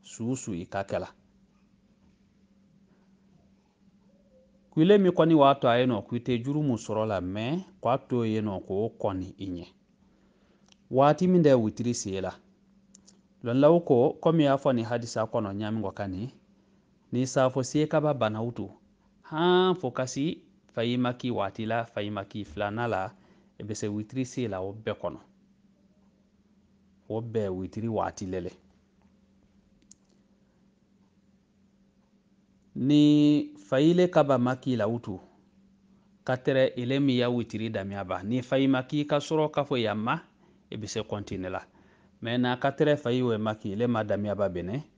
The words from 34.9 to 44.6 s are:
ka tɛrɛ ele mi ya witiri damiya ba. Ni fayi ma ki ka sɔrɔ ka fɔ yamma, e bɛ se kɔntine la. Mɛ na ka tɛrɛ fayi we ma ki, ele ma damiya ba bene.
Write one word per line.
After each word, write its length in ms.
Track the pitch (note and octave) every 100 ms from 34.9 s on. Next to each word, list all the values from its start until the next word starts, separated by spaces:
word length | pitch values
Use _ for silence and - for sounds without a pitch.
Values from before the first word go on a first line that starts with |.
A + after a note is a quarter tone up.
| A#2 A2+ F#2 - _ _ _ _ _ _ _ _ _
ka 100 | - B2+
tɛrɛ 360 | - C3 C3 -
ele 240 | B2 C3+
mi 180 | C#3+ B2
ya 100 | B2
witiri 420 | A#2+ A2+ G#2+ A2
damiya 340 | G#2+ G2 G2+
ba. 180 | F#2 F2+
Ni 200 | F#2+ B2+
fayi 260 | B2 C3+ C3+
ma 140 | C3
ki 240 | B2+ D3+ D3
ka 100 | D3
sɔrɔ 340 | D3 D#3 D3+
ka 140 | D3+
fɔ 160 | C#3 C3
yamma, 420 | A2 G#2+ A2+ D#3 - _ _ _ _
e 60 | A2
bɛ 100 | G#2+
se 140 | A2+
kɔntine 500 | G#2 G#2+ G2+ G2 F#2
la. 160 | F#2 - _ _ _ _ _
Mɛ 180 | A2+ B2
na 160 | B2 B2
ka 140 | C#3
tɛrɛ 260 | - D3+ D3
fayi 260 | A#2+ B2+
we 140 | B2 G#2+
ma 160 | A2
ki, 180 | G#2+ A2
ele 140 | G2+ A#2+
ma 180 | A#2
damiya 300 | G#2 G2+ G#2 G2+
ba 120 | G2
bene. 360 | F2